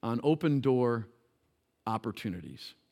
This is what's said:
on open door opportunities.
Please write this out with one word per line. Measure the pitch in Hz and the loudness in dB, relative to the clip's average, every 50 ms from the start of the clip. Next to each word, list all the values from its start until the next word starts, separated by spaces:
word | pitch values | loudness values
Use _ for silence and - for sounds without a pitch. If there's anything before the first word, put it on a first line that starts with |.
| - | -4
on | 117 117 120 - | -4 -4 0 2
open | 143 160 156 - 160 147 139 | 2 2 4 2 2 2 4
door | 123 139 131 127 123 120 120 117 110 - _ _ _ _ _ _ _ _ _ _ _ _ _ _ _ | 4 4 4 4 4 2 0 -2 -4 -8 _ _ _ _ _ _ _ _ _ _ _ _ _ _ _
opportunities. | 110 110 110 - 120 104 - - 110 87 87 76 71 67 - - - - _ _ _ | -4 -4 -4 -4 -6 -8 -6 -6 -6 -6 -6 -10 -14 -14 -16 -16 -18 -20 _ _ _